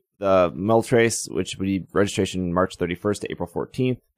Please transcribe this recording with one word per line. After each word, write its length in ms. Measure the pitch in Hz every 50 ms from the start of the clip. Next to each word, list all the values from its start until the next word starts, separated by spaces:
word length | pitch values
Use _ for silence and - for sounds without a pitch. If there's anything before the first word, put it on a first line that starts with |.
| _ _ _ -
the 340 | 98 98 95 92 90 85 -
Moltres, 760 | 71 95 107 113 113 - - 127 117 113 117 - - - -
which 240 | - - 92 - - -
would 60 | 98
be 200 | 98 98 92 - - -
registration 580 | 85 101 98 - - 95 92 - 92 92 87
March 260 | 85 90 92 92 - -
thirty-first 440 | 90 85 87 - - 104 101 -
to 100 | - -
April 160 | - - 87 -
fourteenth. 520 | - - 62 - - - 127 127 123 - _ _ _